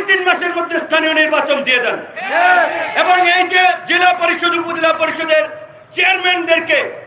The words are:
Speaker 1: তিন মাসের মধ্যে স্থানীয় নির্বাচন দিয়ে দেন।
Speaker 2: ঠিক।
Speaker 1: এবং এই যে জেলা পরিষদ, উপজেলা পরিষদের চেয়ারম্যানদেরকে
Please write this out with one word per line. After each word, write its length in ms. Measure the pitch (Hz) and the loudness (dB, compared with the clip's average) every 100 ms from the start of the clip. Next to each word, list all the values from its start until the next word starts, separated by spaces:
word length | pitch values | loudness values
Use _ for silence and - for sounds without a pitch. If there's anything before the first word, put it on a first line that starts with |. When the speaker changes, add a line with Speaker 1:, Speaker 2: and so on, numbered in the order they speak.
| 392 | 2
Speaker 1:
তিন 140 | 381 359 | 0 2
মাসের 260 | - 349 339 | 0 -2 -4
মধ্যে 200 | 339 339 | -4 -4
স্থানীয় 340 | - 320 311 | -2 0 2
নির্বাচন 440 | 311 302 302 277 277 | 2 2 0 0 -2
দিয়ে 160 | 254 247 | 0 0
দেন। 180 | 226 - | 0 -4
Speaker 2:
ঠিক। 1000 | - 320 381 320 359 359 311 330 320 - | -8 -10 -4 2 4 4 2 -2 -4 0
Speaker 1:
এবং 160 | 330 359 359 359 | 2 4 4 2
এই 60 | 359 | 2
যে 100 | 370 370 349 - | 2 2 0 -2
জেলা 260 | 349 359 | 2 2
পরিষদ, 400 | 359 339 339 339 339 | 2 0 0 -2 -2
উপজেলা 380 | 339 330 320 | -4 0 0
পরিষদের 500 | 320 320 320 320 311 302 - - - - | 0 -2 -4 0 0 0 -6 -18 -20 -10
চেয়ারম্যানদেরকে 840 | - 359 370 370 359 330 330 - 294 - - | -2 0 0 0 -2 0 0 0 -2 -2 -8